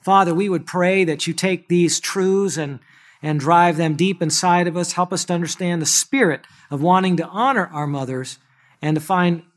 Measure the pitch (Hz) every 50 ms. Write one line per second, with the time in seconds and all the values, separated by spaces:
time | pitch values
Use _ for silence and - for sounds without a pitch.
0 | _ - 190 196 190 175 165 165 202 202 185 160 156 - - 180 175 180 190 190
1 | 190 160 156 - - 165 170 - - 190 185 175 _ _ 175 175 175 165 143 -
2 | - - - 196 185 185 190 196 202 196 139 147 156 143 139 127 _ _ _ _
3 | _ - _ _ - 151 151 151 131 151 170 170 175 175 170 151 170 160 156 147
4 | 175 190 190 185 175 156 151 - - 185 175 175 175 175 160 175 175 175 - -
5 | 180 180 196 170 - - 180 170 170 156 - - 185 175 175 170 156 131 - -
6 | - _ - 277 247 180 143 127 - _ _ _ - _ 147 139 143 170 180 185
7 | 190 190 180 170 165 151 - 202 233 269 269 226 180 160 160 147 147 147 143 139
8 | 135 123 131 127 131 131 - _ _ _ _ _ _ _ _ _ - 151 156 151
9 | 156 - 190 180 180 175 175 165 - _ _